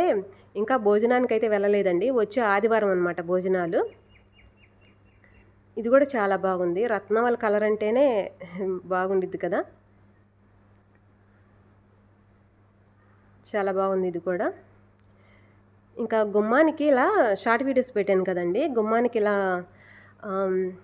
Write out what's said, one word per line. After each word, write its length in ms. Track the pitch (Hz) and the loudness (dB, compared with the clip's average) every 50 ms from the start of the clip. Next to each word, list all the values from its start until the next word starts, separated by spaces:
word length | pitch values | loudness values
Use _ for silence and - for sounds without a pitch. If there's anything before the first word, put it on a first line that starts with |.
| 349 359 240 196 190 - - - - - _ | 4 2 0 -2 -4 -8 -16 -20 -20 -12 _
ఇంకా 200 | 196 214 - 262 | -6 -2 -2 -2
భోజనానికైతే 680 | 247 208 202 208 214 226 233 247 247 254 233 220 220 233 | 0 2 2 2 4 4 2 2 2 2 0 0 0 0
వెళ్ళలేదండి. 640 | 220 208 196 202 202 208 202 196 190 175 175 202 262 | 0 0 0 2 2 2 2 2 2 2 2 0 0
వచ్చే 300 | 269 233 208 208 - 262 233 | 0 0 -2 0 -2 0 2
ఆదివారం 440 | 208 196 202 208 220 226 220 214 196 | 2 2 2 2 2 2 2 2 2
అనమాట 280 | 185 180 175 175 165 180 | 0 0 0 -2 -2 -4
భోజనాలు. 580 | 170 170 180 185 180 190 190 185 175 165 190 285 466 453 - - _ _ - - _ _ _ _ - - _ _ _ _ _ _ _ _ _ _ _ _ _ _ - _ - - - - _ _ _ _ _ | -4 -2 -2 0 0 0 0 0 0 0 -2 -2 -2 -2 -8 -16 _ _ -20 -20 _ _ _ _ -20 -20 _ _ _ _ _ _ _ _ _ _ _ _ _ _ -20 _ -20 -20 -20 -20 _ _ _ _ _
ఇది 100 | - 208 240 | -6 0 4
కూడా 160 | 262 277 285 | 4 4 4
చాలా 300 | 277 - 233 202 196 196 | 2 0 0 0 0 0
బాగుంది. 440 | 180 180 190 185 180 180 175 170 190 233 | 0 0 -2 0 0 -2 -2 0 -2 -2
రత్నావళి 500 | 240 214 196 - - 208 220 240 247 233 | -2 -2 -4 -2 -2 0 0 2 0 0
కలర్ 280 | 233 233 214 202 208 214 | 0 0 0 0 2 0
అంటేనే 380 | 214 214 208 214 214 226 254 294 269 233 202 180 - - - 185 175 175 185 196 190 185 180 180 | 0 0 0 -2 0 2 2 2 4 2 0 -4 -4 -10 -16 -18 -14 -10 -8 -6 -6 -6 -6 -6
బాగుండిద్ది 540 | 175 190 180 185 190 196 190 185 185 - - - | -4 -2 -2 -2 0 -2 -2 -2 -4 -6 -6 -4
కదా. 140 | 175 196 269 381 - - _ _ _ _ _ _ _ _ _ _ _ _ _ _ _ _ _ _ _ _ _ _ _ _ _ _ _ _ _ _ _ _ _ _ _ _ _ _ _ _ _ _ _ _ _ _ _ _ _ _ _ _ _ _ _ _ _ _ _ _ _ _ _ _ _ _ _ _ _ _ _ _ _ _ | -4 -4 -4 -4 -6 -14 _ _ _ _ _ _ _ _ _ _ _ _ _ _ _ _ _ _ _ _ _ _ _ _ _ _ _ _ _ _ _ _ _ _ _ _ _ _ _ _ _ _ _ _ _ _ _ _ _ _ _ _ _ _ _ _ _ _ _ _ _ _ _ _ _ _ _ _ _ _ _ _ _ _
చాలా 260 | - - 208 196 196 | -6 -4 -2 -2 0
బాగుంది 360 | 190 190 190 196 190 190 185 | 0 -2 0 0 0 0 -2
ఇది 120 | 180 170 170 | -2 -4 -6
కూడా. 280 | - 185 180 175 233 339 403 - - - - - _ _ _ _ _ _ _ _ _ _ _ _ _ _ _ _ _ _ _ _ _ _ _ | -4 -4 -4 -2 -4 -4 -6 -8 -18 -20 -20 -20 _ _ _ _ _ _ _ _ _ _ _ _ _ _ _ _ _ _ _ _ _ _ _
ఇంకా 200 | - 233 220 226 220 214 | -10 -6 -2 0 0 0
గుమ్మానికి 580 | 208 190 208 208 220 240 285 320 311 302 311 285 | 2 0 0 0 2 2 4 4 2 2 0 2
ఇలా 180 | 302 277 247 285 359 440 381 277 220 196 | 2 4 4 2 2 2 2 2 2 0
షార్ట్ 280 | - - 233 226 233 262 | -2 0 -2 0 0 0
వీడియోస్ 260 | 269 262 254 247 - - | 0 0 0 -2 0 -4
పెట్టాను 300 | 208 190 196 196 185 185 | -2 0 2 2 2 2
కదండి. 360 | 190 185 175 175 175 180 233 311 330 | 0 -2 -2 -2 -2 -2 -2 -2 -2
గుమ్మానికి 480 | 247 226 214 220 226 233 247 233 233 226 | -2 -2 -2 0 0 0 0 0 0 0
ఇలా, 160 | 208 208 202 196 196 190 180 180 180 - - - - - - - - - _ _ - | 0 0 0 0 0 0 -2 -4 -6 -10 -20 -20 -20 -20 -20 -20 -20 -20 _ _ -12
ఆమ్, 340 | 208 190 190 196 190 185 185 185 185 185 - | -8 -4 -4 -2 -2 -2 -2 -4 -4 -8 -12